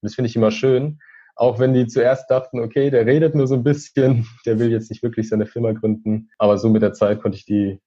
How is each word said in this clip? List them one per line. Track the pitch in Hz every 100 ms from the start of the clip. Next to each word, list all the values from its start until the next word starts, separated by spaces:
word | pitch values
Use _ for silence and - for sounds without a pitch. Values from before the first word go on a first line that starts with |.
das | 104 -
finde | 120
ich | 117
immer | 107
schön. | 110 135 127 147 151 _ - _ -
Auch | 120 113
wenn | 131
die | 127 117
zuerst | 131 120 135 -
dachten, | 127 - 123
"Okay, | 113 139 139
der | 131 113
redet | 147 160
nur | 151 131
so | 135
ein |
bisschen, | 120 147 - - 131 120 113 -
<laughs> | -
der | 110
will | 117
jetzt | 110 110
nicht | 113
wirklich | 120 117 110
seine | 107 107
Firma | 120 117
gründen." | 110 110 107 107 107 110 -
Aber | 107 101
so | 113
mit | 107
der | 104
Zeit | - 104 107
konnte | 110 98
ich | -
die | 104 101 98